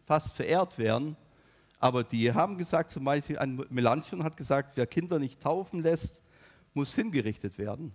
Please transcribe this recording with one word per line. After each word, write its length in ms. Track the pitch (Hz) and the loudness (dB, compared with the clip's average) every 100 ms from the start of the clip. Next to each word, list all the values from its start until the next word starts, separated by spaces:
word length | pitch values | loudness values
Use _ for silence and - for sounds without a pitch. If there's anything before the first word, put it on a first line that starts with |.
fast 280 | - 156 - | 2 2 2
verehrt 440 | - - 170 180 - | -6 0 0 0 0
werden, 380 | 113 113 151 151 - _ _ _ _ _ | 0 2 -2 -8 -18 _ _ _ _ _
aber 240 | 127 123 | 2 2
die 280 | 113 117 117 | -2 2 2
haben 260 | 143 180 185 | 4 0 -2
gesagt, 340 | 170 165 160 | 0 0 0
zum 120 | - | -4
Beispiel, 360 | 135 143 143 147 | 0 0 -2 -4
ein 220 | 139 131 - | -4 -4 -6
Melanchthon 540 | 127 120 135 - 180 | 2 4 2 -2 -6
hat 140 | 160 - | -6 -6
gesagt, 360 | 127 139 135 | 0 0 0
wer 120 | - 120 | -2 0
Kinder 320 | - 170 165 | -2 0 -2
nicht 220 | 135 - | -2 -4
taufen 400 | - 170 190 175 | -2 -2 -4 -2
lässt, 400 | 165 165 185 - _ _ - _ _ | 0 0 -2 -8 _ _ -20 _ _
muss 220 | 143 139 | -4 -2
hingerichtet 640 | - 226 143 110 107 101 - | -2 0 0 0 -4 -8 -6
werden. 340 | 104 117 156 | -6 -6 -10